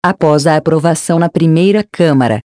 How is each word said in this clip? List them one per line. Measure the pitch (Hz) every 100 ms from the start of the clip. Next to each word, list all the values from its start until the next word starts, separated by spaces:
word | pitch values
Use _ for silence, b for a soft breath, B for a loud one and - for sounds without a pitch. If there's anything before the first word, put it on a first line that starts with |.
Após | 208 - 160 151 151
a | 156
aprovação | - 160 165 175 - 165
na | 170
primeira | - 165 160 190 208 208
Câmara, | - 165 139 120 107 -